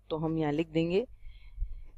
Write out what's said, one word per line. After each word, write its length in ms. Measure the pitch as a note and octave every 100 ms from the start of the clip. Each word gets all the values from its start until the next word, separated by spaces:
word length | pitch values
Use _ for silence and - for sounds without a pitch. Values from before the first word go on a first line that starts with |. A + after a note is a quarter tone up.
| -
तो 80 | D#3+
हम 200 | D#3+ D#3+
यहाँ 140 | D3+
लिख 160 | D3 E3
देंगे, 400 | D#3 E3 F3+ B3 - - - - - - - -